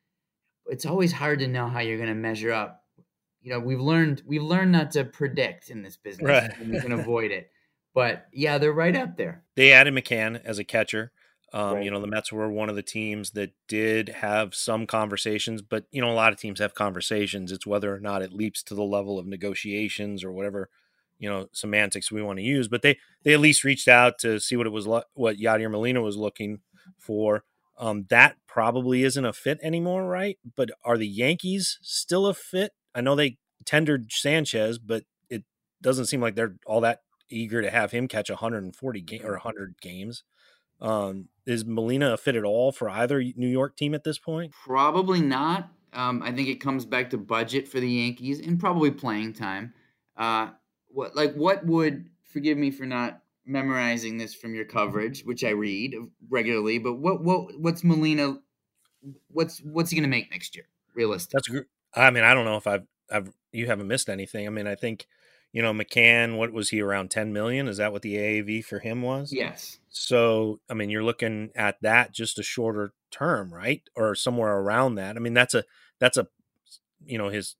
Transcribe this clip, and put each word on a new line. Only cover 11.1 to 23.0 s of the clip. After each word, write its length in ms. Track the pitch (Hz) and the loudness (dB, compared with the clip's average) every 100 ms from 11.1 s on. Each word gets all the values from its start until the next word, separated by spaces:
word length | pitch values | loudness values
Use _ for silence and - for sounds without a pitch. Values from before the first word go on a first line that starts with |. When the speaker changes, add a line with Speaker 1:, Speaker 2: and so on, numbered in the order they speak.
| _ _ _ _ | _ _ _ _
Speaker 2:
Um, 220 | 107 104 104 | -4 -2 -2
Speaker 1:
Right. 80 | |
Speaker 2:
you 80 | 101 | -4
know, 80 | 101 | -4
the 80 | 104 | -4
Mets 240 | 107 - | -4 -4
were 180 | 107 107 | -6 -4
one 200 | 104 107 | -4 -4
of 60 | 104 | -6
the 60 | |
teams 500 | - 110 107 104 98 | -8 -6 -6 -6 -8
that 200 | 104 98 - - | -6 -8 -10 -6
did 420 | 107 110 110 107 | -2 2 0 -2
have 460 | - 104 107 104 - | -6 0 0 0 -4
some 320 | - 113 110 | -2 -2 -2
conversations, 760 | 113 107 101 110 107 - 110 | -2 -2 -2 -2 -2 -4 -6
but, 240 | 101 110 - | -6 -6 -6
you 100 | 139 | -4
know, 80 | 120 | 0
a 60 | 113 | 4
lot 160 | 110 | 4
of 60 | 101 | 2
teams 200 | 107 95 | -6 -4
have 140 | 104 | -4
conversations. 800 | - 104 90 - 107 101 101 92 | -2 -4 -2 -2 -2 -2 -4 -8
It's 160 | 95 107 | -8 -4
whether 260 | 101 101 | -2 -2
or 60 | 98 | -6
not 220 | 104 98 | -6 -4
it 100 | 95 | -6
leaps 320 | 95 107 - | -4 -4 -4
to 120 | - 101 | -8 -4
the 80 | |
level 360 | 101 101 101 95 | -2 -2 -2 -6
of 80 | 92 | -6
negotiations 960 | 95 101 92 104 101 107 - 104 98 | -8 -6 -6 -6 -4 -4 -6 -8 -8
or 80 | 92 | -10
whatever, 380 | 92 101 98 92 _ _ _ _ _ | -6 -6 -6 -10 _ _ _ _ _
you 100 | 104 | -8
know, 200 | 98 95 | -6 -8
semantics 600 | - 107 104 101 98 - | -10 0 2 2 -2 -6
we 120 | 107 | -6
wanna 180 | 104 95 | -6 -4
use. 280 | 110 139 113 | 0 0 0
But 120 | 120 | 2
they, 160 | 147 139 | 2 2